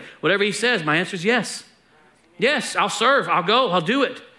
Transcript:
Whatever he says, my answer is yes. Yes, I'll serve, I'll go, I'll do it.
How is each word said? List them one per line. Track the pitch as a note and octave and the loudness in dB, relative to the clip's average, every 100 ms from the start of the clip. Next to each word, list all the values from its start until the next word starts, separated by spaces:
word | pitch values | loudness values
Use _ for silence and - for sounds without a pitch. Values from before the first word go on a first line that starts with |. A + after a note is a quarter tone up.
| - - | -6 -4
Whatever | D#3 G3 | 0 2
he | G#3 | 0
says, | - A#3+ A3 | 0 0 0
my | D3+ D#3 | 0 -2
answer | F3+ F#3 | -2 -4
is | |
yes. | G3 B3 - - - _ _ _ _ _ _ - | 0 0 -2 -10 -16 _ _ _ _ _ _ -2
Yes, | A#3 C#4+ - F3+ | 0 0 -2 -2
I'll | F#3+ | -2
serve, | - A#3 C4+ E3+ | 2 2 2 2
I'll | E3 | 0
go, | F3 A#3+ A#3+ | 2 2 2
I'll | F3+ | 0
do | E3 C4+ | 0 0
it. | B3 - - | -2 -4 -18